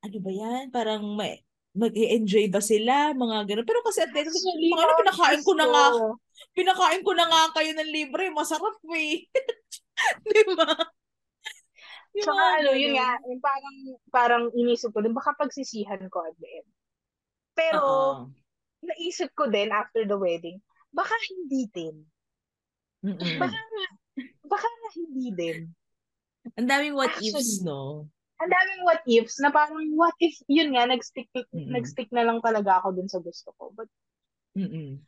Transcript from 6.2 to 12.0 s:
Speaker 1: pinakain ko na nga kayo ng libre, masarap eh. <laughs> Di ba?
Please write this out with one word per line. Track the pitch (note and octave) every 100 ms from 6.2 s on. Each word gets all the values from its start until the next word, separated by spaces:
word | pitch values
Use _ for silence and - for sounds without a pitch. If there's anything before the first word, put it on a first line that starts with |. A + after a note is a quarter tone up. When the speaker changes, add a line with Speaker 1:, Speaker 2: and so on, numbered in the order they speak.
| _ _ -
Speaker 1:
pinakain | - F#4 F#4 F4+ E4+
ko | F#4
na | F4 E4
nga | E4 D#4+
kayo | D#4+ D#4
ng | D#4 D#4
libre, | D4+ D4 D4 F#4+
masarap | D4+ D4+ D#4 F#4+ G#4 D#4
eh. | E4 D4+ D#4+ - C5 C5+ - _ -
<laughs> | _ - - - -
Di | G#4 G#4+ E4+
ba? | D#4 D#4+ E4 _ _ _ _ _ - - _ _ - -